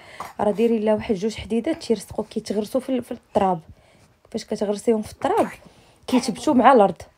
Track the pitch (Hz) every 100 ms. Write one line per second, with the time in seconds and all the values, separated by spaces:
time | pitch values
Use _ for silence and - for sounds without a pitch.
0 | - - - - 208 196 226 233 214 214
1 | 220 196 214 214 185 226 233 320 - 214
2 | - - 208 220 - 208 208 262 254 254
3 | 240 240 _ 208 190 180 - - _ _
4 | _ _ _ 220 - 214 202 208 240 220
5 | 208 - 277 427 214 - - _ _ _
6 | - 247 240 185 - 254 233 262 196 180
7 | -